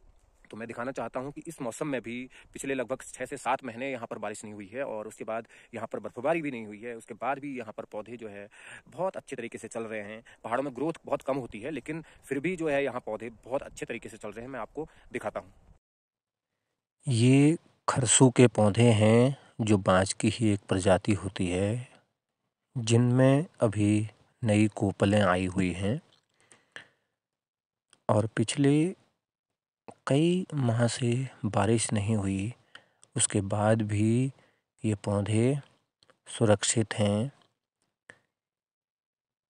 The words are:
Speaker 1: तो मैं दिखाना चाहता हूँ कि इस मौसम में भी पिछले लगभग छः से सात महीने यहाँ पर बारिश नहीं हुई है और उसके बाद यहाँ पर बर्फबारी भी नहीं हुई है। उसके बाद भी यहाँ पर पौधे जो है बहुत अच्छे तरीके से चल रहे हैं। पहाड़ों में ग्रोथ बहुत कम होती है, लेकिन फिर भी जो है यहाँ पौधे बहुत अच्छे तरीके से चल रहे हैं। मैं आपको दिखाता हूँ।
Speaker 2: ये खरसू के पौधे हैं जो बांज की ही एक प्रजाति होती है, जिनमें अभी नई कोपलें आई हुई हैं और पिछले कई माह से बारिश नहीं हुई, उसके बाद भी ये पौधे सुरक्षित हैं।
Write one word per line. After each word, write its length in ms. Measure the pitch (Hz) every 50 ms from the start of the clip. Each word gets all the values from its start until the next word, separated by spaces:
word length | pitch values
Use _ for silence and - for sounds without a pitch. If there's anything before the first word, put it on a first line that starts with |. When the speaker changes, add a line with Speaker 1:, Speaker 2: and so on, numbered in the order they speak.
| _ - _ _ _ _ _ _ _ -
Speaker 1:
तो 80 | - 107
मैं 100 | 117 117
दिखाना 240 | 113 117 120 131
चाहता 280 | 131 - 117 113 - 131
हूँ 120 | 131 143
कि 100 | - 156 - -
इस 140 | 160 -
मौसम 260 | 143 113 110 - 156 151
में 140 | 135 120
भी 280 | 104 113 117 123 127 127 - - - - -
पिछले 200 | - - 135 135
लगभग 280 | 131 120 107 131 127
छः 240 | - - - - 127
से 120 | - 143 135
सात 260 | - 117 135 135 131
महीने 280 | 123 110 117 131 139
यहाँ 160 | 131 117 113 -
पर 100 | 120 110
बारिश 260 | 107 104 107 - -
नहीं 100 | 104 104
हुई 140 | 104 101 95
है 160 | 110 131 143
और 240 | 113 110 107 107 110
उसके 160 | - - 120
बाद 240 | 107 110 117 117 _ - - - _ -
यहाँ 140 | 110 110 -
पर 120 | - 117
बर्फबारी 420 | 107 107 - 123 117 147 170 170
भी 100 | 151 143
नहीं 140 | 127 113 110
हुई 160 | 104 104 101
है। 140 | 113 120 117
उसके 180 | 113 - - 113
बाद 260 | 95 - 135 143 135
भी 180 | 131 143 135 123
यहाँ 160 | 110 107 104 -
पर 80 | 107
पौधे 320 | - - 104 104 110 123 113
जो 100 | 113 104
है 220 | 101 101 101 107 - - - - - - - -
बहुत 300 | 127 139 180 190 - -
अच्छे 180 | - - 135
तरीके 220 | 123 117 113 - 110
से 100 | - 107
चल 160 | - 117 113
रहे 180 | 107 110 107
हैं। 220 | 101 101 110 113 123 - - _ -
पहाड़ों 200 | 110 117 131 139
में 120 | 143 120
ग्रोथ 180 | 127 143 165 160 - -
बहुत 160 | - - -
कम 160 | - - 131 139
होती 220 | 120 - - 104
है, 120 | 110 147
लेकिन 320 | 165 123 - - 160 165 151 - - - -
फिर 140 | - 131 143
भी 160 | 139 180 185
जो 140 | 160 165 156
है 140 | 139 139 139
यहाँ 180 | 127 117 123 -
पौधे 240 | 113 107 107 113 120
बहुत 320 | 113 - - 113 127 143
अच्छे 240 | - - - - 156
तरीके 240 | - 120 110 - 107
से 80 | 104 104
चल 120 | - 104
रहे 160 | 101 117 117
हैं। 60 | 131
मैं 80 | 135 120
आपको 280 | 107 - - 147 160 - _ - - -
दिखाता 280 | 117 120 - 104 - 104
हूँ। 140 | 92 92 - _ _ - - _ _ _ _ _ _ _ _ _ _ _ _ _ _ _ _ _ _ _ _ _ _ _ _ _ - 147
Speaker 2:
ये 500 | 123 110 120 127 131 139 143 151 170 - _ _ _ _ - -
खरसू 400 | - - 123 110 - - 135 127
के 180 | - - 127 120
पौधे 440 | - - 107 104 98 117 120 120
हैं 460 | 113 104 107 107 113 117 123 139 139 - - - _ -
जो 160 | 117 107 107 95
बांज 360 | 95 98 92 92 95 - -
की 160 | - - 110
ही 240 | - - 117 107 101
एक 60 | 101
प्रजाति 540 | _ - 95 95 90 101 92 90 - - 104
होती 340 | 98 92 95 - - 95 87
है, 400 | 87 92 101 101 117 123 123 - - - _ _ _ _ _ _ _ _ _ _ _ _ _ _ - -
जिनमें 680 | 113 110 117 117 123 123 123 131 131 131 135 139 175 - _ -
अभी 480 | 123 113 98 104 104 104 107 104 110 107 - _ _ _ _ - -
नई 240 | 110 104 107 107 107
कोपलें 540 | - - 107 98 87 - - 98 104 104
आई 240 | 101 90 90 92 95
हुई 260 | 92 90 92 - 90
हैं 300 | 85 87 92 101 123 160 - _ _ _ _ _ _ _ _ _ - _ _ _ - - - _ _ _ _ _ _ _ _ _ _ _ _ _ _ _ _ _ _ _ _ _ _ _ _ -
और 180 | 113 107 104 110
पिछले 680 | - - 113 - - 143 143 139 143 151 160 185 202 - _ _ _ _ _ _ _ _ _ _ _ _ _ _ _ _ _ - - _ - -
कई 400 | 135 143 160 175 180 185 180 - 156
माह 340 | 147 127 117 113 117 120 117
से 400 | - - 120 117 120 131 135 127 - - -
बारिश 480 | 104 98 107 98 104 117 110 - - 117
नहीं 220 | 107 101 104 113
हुई, 380 | 104 98 98 98 95 98 113 - _ _ _ - - _ _ _ _ _ _ - 107
उसके 240 | - - - 104
बाद 400 | 95 98 104 104 104 107 113 113
भी 500 | 107 104 107 101 107 110 113 123 131 139 - _ _ _ _ _ _ _ _ _ -
ये 100 | 110 104
पौधे 640 | - - 107 101 101 101 95 110 110 117 127 143 143 - _ _ _ _ _ _ _ _ _ _ _ _ -
सुरक्षित 640 | - - 120 104 104 - - - - 117 107 - -
हैं। 380 | - 104 104 101 107 120 139 - _ _ _ _ _ _ _ _ _ _ _ _ _ _ - - _ _ _ _ _ _ _ _ _ _ _ _ _ _ _ _ _ _ _ _ _ _ _ _ _ _ _